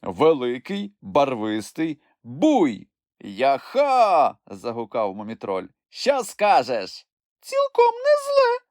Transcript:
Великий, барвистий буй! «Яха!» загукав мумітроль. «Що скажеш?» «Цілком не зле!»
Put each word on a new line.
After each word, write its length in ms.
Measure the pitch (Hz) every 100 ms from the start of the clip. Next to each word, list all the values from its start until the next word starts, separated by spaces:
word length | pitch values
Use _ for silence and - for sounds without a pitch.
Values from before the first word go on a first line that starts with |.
Великий, 880 | - 90 156 156 123 123 - 202 - _
барвистий 960 | 98 98 139 123 107 107 104 - 160 147 _ _
буй! 680 | 117 127 302 277 156 101 - _ _ _
«Яха!» 1160 | - 98 131 139 - 254 285 254 220 175 127 - _
загукав 720 | 98 110 117 113 123 107 98
мумітроль. 500 | 107 110 101 95 92 _ _
«Що 360 | - - 277
скажеш?» 840 | 226 - 208 180 135 120 92 - _ _ _ _
«Цілком 540 | - 539 554 539 480
не 300 | 466 539 587 554
зле!» 380 | 554 508 480 _